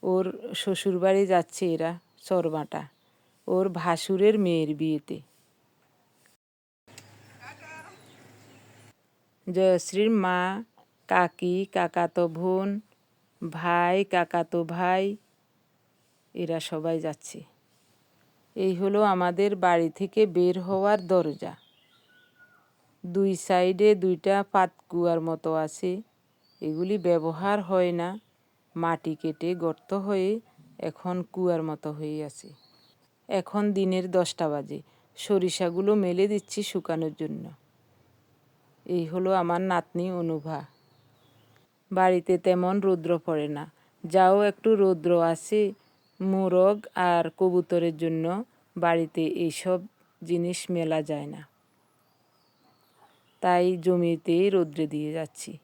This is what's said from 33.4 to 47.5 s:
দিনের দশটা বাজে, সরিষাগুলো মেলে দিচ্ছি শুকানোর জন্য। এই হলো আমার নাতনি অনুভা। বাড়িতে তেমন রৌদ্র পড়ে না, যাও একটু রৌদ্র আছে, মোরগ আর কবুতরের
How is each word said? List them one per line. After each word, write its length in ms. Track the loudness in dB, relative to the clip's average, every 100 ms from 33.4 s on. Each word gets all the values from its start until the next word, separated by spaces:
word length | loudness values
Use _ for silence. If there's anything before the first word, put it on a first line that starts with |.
| -2 -2 0 2
দিনের 300 | 2 0 0 0
দশটা 300 | 0 -2 -4
বাজে, 260 | -4 -6 -12 -14 _ _ -16
সরিষাগুলো 680 | 0 2 2 0 -2 0 2 2
মেলে 200 | 2 2 2
দিচ্ছি 280 | 0 -4 -8 -6
শুকানোর 440 | -6 -4 -4 -4 -4
জন্য। 240 | -8 -8 -12 -16 _ _ _ _ _ _ _ _ _ _ _ _ -6
এই 180 | -4 -2
হলো 180 | -4 0 0
আমার 200 | 0 0 0
নাতনি 360 | -2 -2 -6 -4 -4
অনুভা। 380 | -4 -4 -6 -10 -12 _ _ _ _ _ _ _ _ _ _ _ _
বাড়িতে 440 | 2 4 4 2 0 2
তেমন 280 | 2 2 0 0
রৌদ্র 240 | 0 0 -2 -2
পড়ে 220 | -4 -4 -6
না, 80 | -10 _ _ _
যাও 320 | -2 4 6 6 4
একটু 180 | 2 2 4
রৌদ্র 280 | 4 4 2 4 4
আছে, 260 | 0 -2 0 0 -2 _ _ _ _
মোরগ 580 | -2 0 2 4 4 4 -4 -2 2
আর 140 | 2 0 0
কবুতরের 560 | 2